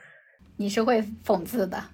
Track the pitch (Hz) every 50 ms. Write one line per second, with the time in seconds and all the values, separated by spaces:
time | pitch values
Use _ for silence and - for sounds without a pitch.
0 | - - - - _ _ _ _ - - - - 202 202 196 226 220 254 247 220
1 | 214 208 226 - - - 208 185 165 196 233 240 190 185 - 214 - -